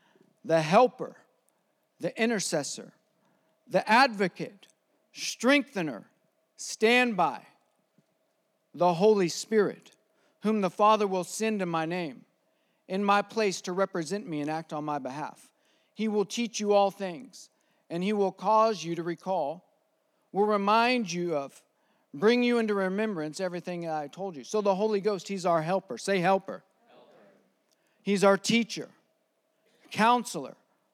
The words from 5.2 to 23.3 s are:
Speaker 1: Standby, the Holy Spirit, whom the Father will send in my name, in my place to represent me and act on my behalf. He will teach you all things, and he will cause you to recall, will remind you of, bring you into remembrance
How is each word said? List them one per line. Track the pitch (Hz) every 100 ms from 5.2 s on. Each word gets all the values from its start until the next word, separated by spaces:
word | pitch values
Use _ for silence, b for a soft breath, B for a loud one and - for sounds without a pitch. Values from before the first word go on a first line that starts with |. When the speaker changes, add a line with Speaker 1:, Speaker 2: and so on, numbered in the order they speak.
| - - 233 285 - 196 156 104 - _ _ _ _ -
Speaker 1:
Standby, | - - 220 247 247 190 156 113 - _ _ _ _ _ _ _ _ _ _ _ _ 143
the | 175 165
Holy | 214 208 175
Spirit, | - - 220 170 - - _ _ _ _ _
whom | 208 214
the | 185
Father | - 214 220 208
will | 185
send | 170 - 220 214
in | 175
my | 165 160
name, | 180 165 117 _ _ _ _ _ _ -
in | 190 202
my | 202
place | 202 220 214 175
to | -
represent | 180 190 180 151 202 139
me | 147
and | 147
act | 156 160
on | 156
my | 151 147
behalf. | 131 139 135 - _ _ _ _ _
He | - 220
will | 208 208
teach | - 233 -
you | 208
all | 202 196
things, | 190 190 160 123 - - _ _ _ -
and | 165
he | 190
will | 214 190
cause | 190 185 220 220 196
you | 165 170
to |
recall, | 170 170 185 185 139 175 _ _ _ _ _ _ _
will | 180 214
remind | 208 202 220 240 247 196
you | 175 175 151
of, | 135 - _ _ _ _ _
bring | 143 208 240
you | 247 240
into | 220
remembrance | 202 185 190 220 180 156